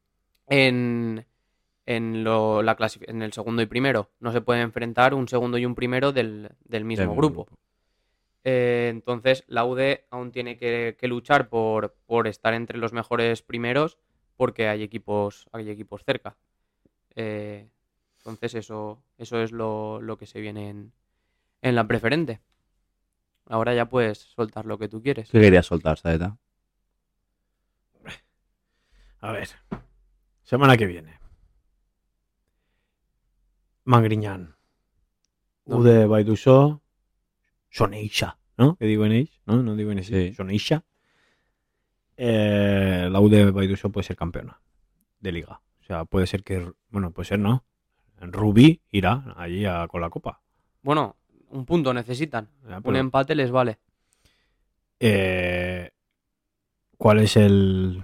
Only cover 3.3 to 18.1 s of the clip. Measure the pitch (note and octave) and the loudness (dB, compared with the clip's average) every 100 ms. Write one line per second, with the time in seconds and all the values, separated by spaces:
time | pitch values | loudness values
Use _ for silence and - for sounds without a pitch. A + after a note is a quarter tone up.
3.3 | A2 A2 A#2 A2 A#2+ C3+ A#2+ G2 _ A#2+ | -10 -6 -4 -2 -2 -2 -2 -4 _ -6
4.3 | A#2 A#2 A#2+ A#2 A#2 A#2 A#2 B2+ C#3 A#2+ | -6 -2 -2 -2 -6 -6 2 2 2 -2
5.3 | B2 B2 A#2+ B2 A#2+ B2 B2+ C#3 C3+ A2+ | -2 -2 -2 -4 -4 -4 -2 0 -2 -4
6.3 | G#2 G#2 _ _ A2+ G#2+ A2+ - G#2 D3+ | -8 -18 _ _ -8 -6 -2 -2 0 -2
7.3 | E2 - _ _ _ _ _ _ _ _ | -2 -14 _ _ _ _ _ _ _ _
8.3 | _ C3 B2+ B2 A#2+ A#2+ A#2 A#2 A#2+ C3 | _ -4 -2 0 0 -2 -6 -6 -4 0
9.3 | C3 - A#2+ A#2+ B2+ C3 C#3 _ B2 B2 | 0 -2 -4 -2 0 -2 -2 _ -14 -12
10.3 | B2 A#2+ A#2+ A#2+ A#2+ A#2 G#2+ B2+ A#2+ A#2+ | -10 -10 -8 -6 -4 -6 -6 -6 -6 0
11.3 | C#3+ B2+ A#2 A2 A2 G#2+ _ _ A#2 A2 | 0 2 -2 -2 -2 -4 _ _ -2 -2
12.3 | G#2 A2+ A2+ A#2 B2 A2+ A#2 A2+ A#2+ A#2 | -2 -2 -2 -6 -8 -8 -8 -6 -2 -2
13.3 | A2+ _ A#2+ A#2+ B2+ D#3+ - _ _ _ | -2 _ -8 -2 -2 -2 -6 _ _ _
14.3 | _ B2 - A2 G#2+ G#2+ A2+ - G#2 G#2 | _ -4 -2 -4 -2 -8 -12 -6 -4 -4
15.3 | - _ A2+ G#2+ G#2 G#2+ G#2 - C3+ - | -8 _ -14 -12 -14 -14 -14 -8 -8 -8
16.3 | _ _ _ _ _ _ _ _ - A2 | _ _ _ _ _ _ _ _ -12 -10
17.3 | G#2+ G#2 G#2 G#2+ _ _ _ _ | -8 -12 -16 -20 _ _ _ _